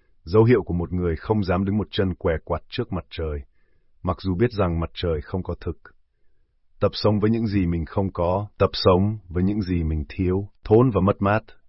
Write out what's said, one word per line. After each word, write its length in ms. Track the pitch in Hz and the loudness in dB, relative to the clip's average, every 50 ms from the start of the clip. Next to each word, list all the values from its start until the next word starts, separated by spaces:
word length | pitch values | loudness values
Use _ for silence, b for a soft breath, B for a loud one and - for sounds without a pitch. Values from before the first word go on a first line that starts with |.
| _ _ _ _ - | _ _ _ _ -6
dấu 220 | 80 85 110 113 | 0 4 4 6
hiệu 180 | 117 123 107 - | 6 4 4 2
của 120 | - 87 | 0 -4
một 180 | 85 85 82 90 | -4 -4 -4 -4
người 240 | 92 90 87 82 | -2 -2 -2 -2
không 280 | 78 - - 110 107 101 | -2 -2 -2 -2 0 0
dám 200 | 87 90 92 98 | 0 0 0 0
đứng 140 | 98 101 107 | 0 -2 -2
một 100 | 95 - | -4 -4
chân 240 | - - 98 92 87 | -2 -2 -2 -2 -2
què 180 | - - 92 80 78 - | -2 -2 -2 -2 -2 -4
quặt 180 | - 85 85 - - | -6 -6 -6 -6 -8
trước 240 | - - 117 - 101 | -8 -8 -6 -6 -6
mặt 120 | 87 - _ | -8 -8 _
trời, 280 | - - 82 78 73 73 71 - _ _ _ _ _ _ _ _ _ _ - | -10 -8 -6 -6 -6 -8 -10 -12 _ _ _ _ _ _ _ _ _ _ -6
mặc 140 | 90 87 - | -6 -6 -4
dù 140 | - 95 92 | -4 -4 -2
biết 160 | 87 90 - - | 0 0 0 0
rằng 280 | 101 98 87 85 82 | 0 -2 0 0 -2
mặt 100 | 82 80 - | -4 -6 -6
trời 260 | - - 87 80 78 | -6 -4 -2 -2 -4
không 220 | - - - 92 90 | -4 -6 -6 -6 -6
có 120 | - 85 - | -6 -8 -8
thực. 180 | - 90 82 - - - - _ _ _ _ _ _ _ _ _ _ _ _ _ _ _ _ - | -8 -8 -10 -10 -12 -20 -20 _ _ _ _ _ _ _ _ _ _ _ _ _ _ _ _ -2
Tập 100 | - 98 - | -2 -2 -2
sống 260 | - - 107 107 107 | 0 0 0 2 2
với 100 | 95 110 | 2 2
những 160 | 113 113 113 | 0 0 0
gì 200 | 110 98 101 92 | 0 0 0 0
mình 180 | 85 85 85 80 | 0 0 -2 -4
không 280 | 73 - - 98 95 - | -4 -4 -2 -2 -2 -2
có, 360 | - 87 87 90 98 104 104 - - | -2 -2 0 0 -2 -4 -6 -2 0
tập 120 | 98 95 - | 0 0 0
sống 460 | - - 101 92 90 98 104 110 110 - - | 2 4 6 6 6 4 2 0 -4 -8 -6
với 140 | 80 87 92 | -2 0 0
những 200 | 95 104 107 101 | 0 0 0 -2
gì 220 | 90 92 85 80 | -2 -2 0 0
mình 200 | 78 78 78 73 - | 0 -2 -2 -4 -6
thiếu, 400 | - - 95 90 92 98 101 - - _ - | -4 -2 0 0 0 0 -2 -6 -10 _ 0
thốn 260 | - 107 113 123 135 | 4 6 6 6 4
và 100 | 104 98 | 4 2
mất 220 | 90 98 101 - 98 | 2 2 2 2 2
mát, 200 | 98 104 110 - - - - - | 0 0 0 -2 -6 -14 -20 -20